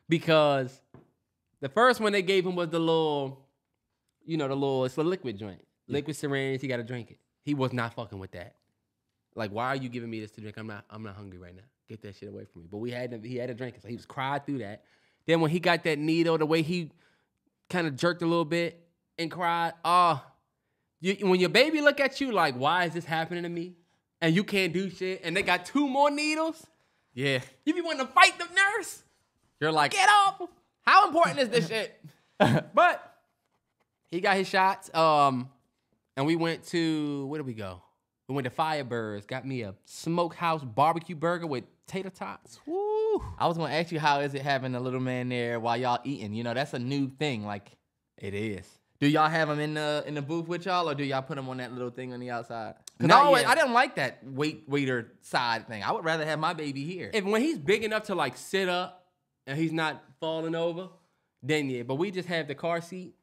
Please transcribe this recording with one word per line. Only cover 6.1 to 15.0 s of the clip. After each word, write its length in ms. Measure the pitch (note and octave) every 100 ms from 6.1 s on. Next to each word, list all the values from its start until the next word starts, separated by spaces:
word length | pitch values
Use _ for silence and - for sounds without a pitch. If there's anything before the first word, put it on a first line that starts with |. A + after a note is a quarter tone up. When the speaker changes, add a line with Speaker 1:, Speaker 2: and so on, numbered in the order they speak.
| D3
Speaker 1:
syringe, 460 | D3 C#3 C3+ C3
he 60 | C#3
gotta 160 | B2
drink 280 | A2+ B2 A2
it. 80 | - _ _
He 100 | D3
was 200 | D3 C3
not 200 | B2 A#2
fucking 260 | - A2 G2
with 120 | F#2+
that. 240 | F2 F#2 _ _ _ _ _ _ _ _ -
Like, 160 | G#2+
"Why 160 | G#2 B2+
are 80 | C#3
you 140 | B2+
giving 200 | A#2+ A#2
me 100 | A2
this 120 | G#2+
to 100 | -
drink? 160 | G#2+ G#2+
I'm 100 | A2
not, 160 | G#2 -
I'm 140 | G#2+
not 120 | A2 F#2+
hungry 220 | G2+ F2+
right 180 | F2+ F#2
now. 60 | A2+ _ _
Get 140 | A2
that 120 | G#2 G2
shit 140 | G#2
away 160 | G2+ G2+
from 120 | F2
me." 40 | E2+
But 80 | G#2
we 140 | A#2+
had 200 | B2 B2+
to, 160 | A#2 A2
he 100 | B2
had 100 | B2+
to 60 |
drink 220 | A#2 B2+ -
it. 60 |
So 40 | G2+
he 80 | A#2
was 100 | -
cried 400 | - C3+ C#3+ C#3
through 140 | C#3
that. 240 | G2+ G#2 _ _